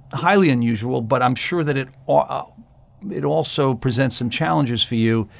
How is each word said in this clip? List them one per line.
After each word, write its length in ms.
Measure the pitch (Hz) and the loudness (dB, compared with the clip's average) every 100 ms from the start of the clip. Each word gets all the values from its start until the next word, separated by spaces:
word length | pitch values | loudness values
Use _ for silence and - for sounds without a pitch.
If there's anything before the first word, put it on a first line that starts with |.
| - | -12
highly 400 | 139 165 202 175 | -2 2 4 4
unusual, 500 | 123 117 113 117 131 | 4 2 -2 -2 -4
but 220 | 113 127 | 0 2
I'm 100 | 127 | 2
sure 300 | 127 - 175 | 0 -2 -2
that 120 | 151 135 | 0 -2
it 120 | 131 - - | -4 -10 0
al-, 200 | 143 139 | 2 2
uh, 800 | 135 - - - _ - - 196 | -4 -10 -18 -20 _ -20 -16 -10
it 160 | 196 143 | -6 -2
also 480 | 156 151 - 135 | -2 -2 0 0
presents 420 | 120 131 117 135 - | 0 -2 0 0 -2
some 140 | 123 | -4
challenges 540 | - 160 160 135 117 | -2 0 0 0 0
for 100 | - | -2
you 340 | 117 113 113 107 - | 0 2 2 -2 -10